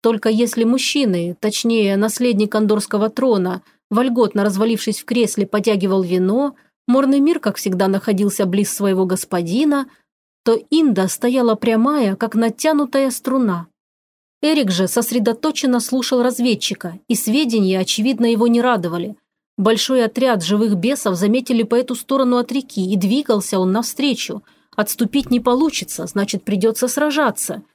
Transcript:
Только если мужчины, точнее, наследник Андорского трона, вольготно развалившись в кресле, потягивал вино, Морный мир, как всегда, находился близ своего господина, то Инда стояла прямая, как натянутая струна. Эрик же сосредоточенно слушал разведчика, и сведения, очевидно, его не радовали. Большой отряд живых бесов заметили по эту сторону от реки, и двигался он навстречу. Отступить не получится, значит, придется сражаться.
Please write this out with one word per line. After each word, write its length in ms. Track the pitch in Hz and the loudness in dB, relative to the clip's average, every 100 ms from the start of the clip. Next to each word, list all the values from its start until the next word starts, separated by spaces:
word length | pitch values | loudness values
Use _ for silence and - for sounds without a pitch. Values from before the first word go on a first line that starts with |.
Только 280 | 226 226 220 | 0 0 0
если 340 | 220 233 233 | 0 0 0
мужчины, 720 | 226 254 - 294 247 180 170 175 | 2 2 0 0 0 0 -2 -4
точнее, 580 | 214 208 233 226 202 196 | -4 -2 0 2 2 2
наследник 560 | 214 - 247 202 214 | 0 0 0 2 0
Андорского 560 | 214 214 214 - 185 214 | 0 2 0 0 -2 -2
трона, 540 | 214 262 202 180 185 _ _ _ | 0 2 2 0 -6 _ _ _
вольготно 540 | 208 254 240 226 208 | 0 0 2 0 2
развалившись 580 | 208 190 220 220 - 208 | 0 0 0 0 -2 -6
в 40 | |
кресле, 420 | - 240 214 - 196 | -2 0 0 0 -2
потягивал 560 | 208 214 208 190 190 | 0 0 0 2 0
вино, 520 | 180 185 185 233 285 - _ _ - | 0 0 2 0 -2 -6 _ _ 0
Морный 320 | 254 277 277 | 2 4 4
мир, 200 | 285 330 | 2 2
как 180 | 214 - | -2 -4
всегда, 300 | 202 185 190 | -4 0 0
находился 580 | 196 - 196 202 - | 0 0 0 0 0
близ 260 | 190 190 202 | 0 0 -2
своего 340 | - 202 190 | -2 -2 0
господина, 800 | 185 185 - 180 170 214 302 285 269 _ _ _ _ _ | 0 -2 -2 -4 -2 0 0 0 -4 _ _ _ _ _
то 140 | - 226 - | 0 0 0
Инда 400 | 311 302 196 185 | 2 2 2 0
стояла 460 | - 240 262 240 | 0 0 2 2
прямая, 600 | 214 226 226 247 294 214 | 2 0 2 2 2 0
как 180 | 196 220 | 0 -2
натянутая 760 | 220 226 226 311 302 285 277 269 | 0 0 0 0 0 0 0 0
струна. 560 | 254 269 262 226 170 170 _ _ _ _ _ _ _ | -2 -2 0 0 -2 -8 _ _ _ _ _ _ _
Эрик 300 | 302 302 208 | 0 2 2
же 160 | 180 190 | 0 0
сосредоточенно 960 | 240 226 240 220 233 311 302 269 247 | 0 0 0 0 0 -4 -2 0 0
слушал 400 | 233 262 240 254 | 0 -4 0 0
разведчика, 760 | 247 240 240 214 - 196 180 175 - | 0 0 -2 0 -4 -6 -10 -14 -4
и 60 | |
сведения, 640 | 233 - 254 277 220 185 185 | -2 0 0 2 2 2 0
очевидно, 520 | 185 - 226 226 233 | -2 0 0 2 2
его 160 | 226 240 | 2 2
не 140 | 233 | 2
радовали. 560 | 247 226 170 170 190 208 _ _ _ - | 2 0 -2 -6 -8 -12 _ _ _ -2
Большой 480 | 196 226 - 262 | 2 2 2 0
отряд 380 | 226 233 254 214 | 0 0 0 0
живых 320 | 165 208 220 | 0 0 2
бесов 400 | 196 214 277 202 | 0 0 -2 -2
заметили 480 | 175 202 247 247 233 | 0 2 0 0 -2
по 120 | 220 | 2
эту 200 | 233 254 | 0 0
сторону 420 | 240 - 269 254 247 | -6 -2 0 2 0
от 160 | 247 | 0
реки, 400 | 269 262 - 185 | -4 -4 -4 -2
и 20 | |
двигался 640 | 202 190 262 285 208 - 196 | 0 2 0 2 -2 0 0
он 140 | 185 | 0
навстречу. 680 | 202 233 - 285 233 - 208 _ _ _ | 0 -2 -2 -2 -2 -6 -12 _ _ _
Отступить 580 | - 208 - 233 277 - | -4 -4 -2 -2 -2 0
не 100 | 247 | 0
получится, 640 | 240 247 311 - - - | 2 2 0 -2 -10 -10
значит, 400 | 170 202 196 202 | -6 -4 -4 -4
придется 420 | - 196 220 220 247 | -4 0 0 0 -4
сражаться. 760 | 285 302 285 269 - - 226 - | 0 -2 0 -2 -2 -8 -10 -14